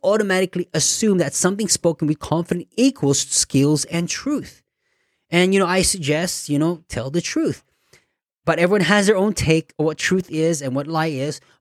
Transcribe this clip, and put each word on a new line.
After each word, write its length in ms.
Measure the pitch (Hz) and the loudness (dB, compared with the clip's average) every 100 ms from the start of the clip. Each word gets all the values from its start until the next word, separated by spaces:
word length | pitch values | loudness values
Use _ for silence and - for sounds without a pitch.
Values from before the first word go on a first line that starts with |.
| 190 | 0
automatically 640 | 220 202 185 185 175 - | 0 2 0 0 -4 -4
assume 440 | 160 - - 220 185 | -2 -2 0 2 2
that 160 | 139 | 0
something 340 | - 180 202 202 | 0 0 0 -2
spoken 400 | - 170 160 151 | 0 0 0 -2
with 120 | 156 | -2
confidence 500 | - 165 170 175 - - | -2 -4 -2 -6 -6 2
equals 420 | 269 - 139 143 | 2 2 0 0
skills 640 | - - - 135 143 151 - | 0 -2 0 2 2 2 -2
and 220 | 170 170 | -4 -4
truth. 560 | - 277 269 - - _ _ _ _ _ _ - | -6 -4 -4 -6 -20 _ _ _ _ _ _ -2
And, 240 | 170 185 | 2 4
you 60 | 196 | 2
know, 60 | 175 | 2
I 160 | 190 | 2
suggest, 640 | - 190 143 151 175 - - | 0 -2 -2 -2 -2 -6 -4
you 100 | 143 | 0
know, 280 | 160 165 - | 0 -2 -8
tell 220 | - 127 | -8 -4
the 100 | 170 | -4
truth. 460 | - 311 269 - _ _ _ _ _ _ _ _ - | -4 -2 -2 -4 _ _ _ _ _ _ _ _ -2
But 120 | - | 2
everyone 280 | 180 208 165 | 2 2 4
has 220 | 208 202 | 4 4
their 100 | 190 | 2
own 160 | 214 | 2
take 400 | 180 156 160 - - | 0 2 2 0 -4
of 80 | 156 | -4
what 120 | 156 | -2
truth 340 | - 185 180 | 0 0 -2
is 300 | 156 160 151 | -2 0 -2
and 120 | 135 | -4
what 140 | 135 143 | -4 -2
lie 200 | 160 160 | -2 -2
is, 340 | 131 147 - _ _ | -2 -6 -6 _ _